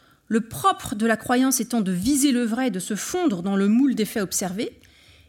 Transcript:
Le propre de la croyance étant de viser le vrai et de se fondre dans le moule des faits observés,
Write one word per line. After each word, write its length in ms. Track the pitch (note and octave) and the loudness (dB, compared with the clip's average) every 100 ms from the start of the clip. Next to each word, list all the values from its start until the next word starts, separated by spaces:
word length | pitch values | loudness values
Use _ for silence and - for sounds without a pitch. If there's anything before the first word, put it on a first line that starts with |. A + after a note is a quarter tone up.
| _ _ _ | _ _ _
Le 140 | A3 | -2
propre 520 | - - G4 F#4 - | -2 -2 0 0 -4
de 120 | G#3+ A3+ | -2 0
la 100 | A3 | 0
croyance 460 | - B3 C4 C4 | 0 2 2 0
étant 180 | A3 A#3+ | -2 -2
de 140 | F#3+ | 0
viser 400 | F3+ G#3 C#4+ C#4+ | 0 0 2 4
le 100 | B3 | 2
vrai 240 | A#3+ A#3 C4 | 0 0 -2
et 40 | |
de 80 | F#3 | -2
se 180 | - G#3 | -6 -6
fondre 460 | - F4+ E4+ F#3 | -4 0 0 0
dans 120 | F3+ G3 | 0 2
le 140 | G3+ | 4
moule 260 | A3+ C#4 G#3 | 4 4 2
des 80 | |
faits 200 | G#3 A#3 | -2 -2
observés, 540 | F#3 - F#3 F#3+ F4+ - _ _ _ _ | -4 -4 -4 -4 -8 -10 _ _ _ _